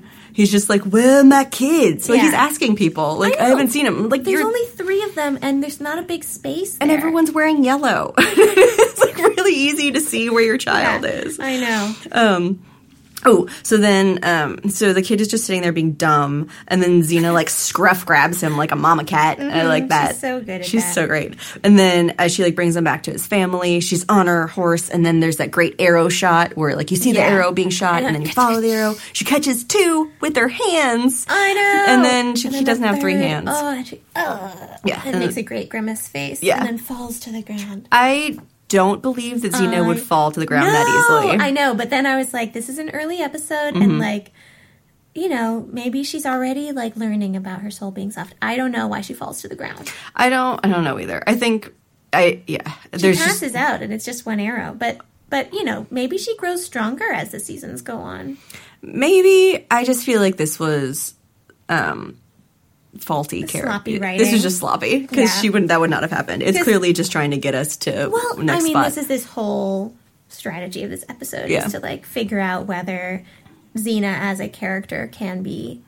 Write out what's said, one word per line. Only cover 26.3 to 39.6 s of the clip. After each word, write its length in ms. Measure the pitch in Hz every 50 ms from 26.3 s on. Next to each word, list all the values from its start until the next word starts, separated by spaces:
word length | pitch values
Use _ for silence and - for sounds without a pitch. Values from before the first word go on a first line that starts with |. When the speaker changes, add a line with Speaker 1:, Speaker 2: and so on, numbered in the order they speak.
| 170 165 170 170 -
Speaker 1:
where, 180 | 160 156 143 135
like, 140 | 147 151 147
you 60 | 185
see 160 | 180 185 254
the 60 | 202 190
Speaker 2:
Yeah. 80 | - -
Speaker 1:
arrow 240 | 202 190 180 180
being 180 | 180 196 185 185
shot, 280 | 180 - 202 180 175 170
Speaker 2:
And 80 | 262
Speaker 1:
and 80 | 269 156
Speaker 2:
then 60 | 147
Speaker 1:
then 60 | 151 151
you 60 | -
follow 260 | 254 247 233 226 226
the 100 | 220 226
arrow. 240 | 220 220 220 214 214 - - -
She 120 | - - 202
catches 400 | - 277 294 294 277 254 240 240
two 460 | - - 415 381 339 330 311 311 302 - -
with 160 | 294 311 302
her 120 | 254 226 254
hands. 800 | 240 - 494 403 339 320 294 254 233 233 240 262 254 - - -
Speaker 2:
I 260 | - 392 403 392 392
know. 380 | 403 403 403 403 392 403 403 262
Speaker 1:
And 100 | 254 247
then 320 | 254 247 247 240 240 240
she, 120 | 240 - 254
Speaker 2:
And 60 | 269
Speaker 1:
he 40 | 277
Speaker 2:
then 40 | 269
Speaker 1:
doesn't 160 | 247 226 247
Speaker 2:
the 60 | 240 214
Speaker 1:
have 120 | 196 190
three 140 | - - 285
Speaker 2:
third. 100 | - -
Speaker 1:
hands. 240 | - 151 156 170 -
Speaker 2:
Oh, 160 | 285 294 294 294
and 180 | 277 254 254
she, 140 | 247 - - _ _ -
oh. 360 | - 339 302 240 208 190 196 180 165 - - - - -
Speaker 1:
Yeah, 160 | 202 - - -
Speaker 2:
And 100 | 269 254
Speaker 1:
and 80 | - -
Speaker 2:
makes 120 | - -
a 60 | 262
great 260 | 220 - 233 220 190 -
grimace 380 | - 226 214 220 220 220 - -
face. 340 | - 277 277 277 277 -
Speaker 1:
Yeah. 160 | - 277 262 254
Speaker 2:
And 100 | 254 240
then 100 | 233 220
falls 400 | - - 262 247 247 233 233 -
to 100 | - 240
the 100 | 220 226
ground. 460 | 214 - 208 208 202 208 196 196 - -
Speaker 1:
I 460 | - 240 247 262 269 285 302 294 - - - _ _ _ _ -
don't 320 | - 196 185 196 202 -
believe 400 | - 262 254 247 233 240 240 240
that 120 | 240 196
Xena 320 | 170 -